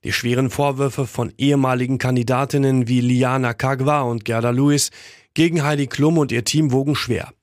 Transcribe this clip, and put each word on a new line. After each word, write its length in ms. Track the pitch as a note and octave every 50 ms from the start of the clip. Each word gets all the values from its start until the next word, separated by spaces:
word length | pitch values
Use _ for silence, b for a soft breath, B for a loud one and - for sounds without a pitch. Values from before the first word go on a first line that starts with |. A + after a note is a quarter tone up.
| _
Die 80 | -
schweren 380 | - - - A#2+ B2 B2 C3+ B2
Vorwürfe 560 | - - C#3+ C#3+ C#3 C3 C#3 C3+ - - C3+
von 260 | A2+ - - A#2+ A2+ -
ehemaligen 600 | - B2+ C#3+ C#3+ C#3 C3+ C3 B2+ B2 B2+ B2+ C3+ B2
Kandidatinnen 880 | - B2+ B2+ B2 A#2+ A2+ B2+ B2 C#3 C3+ - C#3+ C#3 C3+ C3 C3 B2
wie 140 | A2+ B2+ B2
Liana 540 | A#2+ B2 B2+ B2 B2+ B2 C3 C3+ B2+ A#2+ A#2
Kagwa 480 | - - C3 C3+ B2+ C3 C#3+ D3 D3
und 220 | C3+ A#2+ A#2 A2+ G#2+
Gerda 260 | - A2+ A2+ A#2 A#2+
Lewis 400 | A#2+ B2+ C#3 C#3+ D3 C#3+ - - B B B B B B B B _
gegen 300 | - D#3+ F3 E3 E3+ C#3
Heidi 240 | D3 D3+ C#3+ C#3 B2+
Klum 300 | - - C#3+ D#3 E3+ E3
und 120 | D3 C3
ihr 140 | - B2 A2+
Team 260 | - - D3+ D#3 C#3
wogen 240 | B2 C3+ C#3 D3 C#3+
schwer. 380 | - - - A#2 F2 - - - _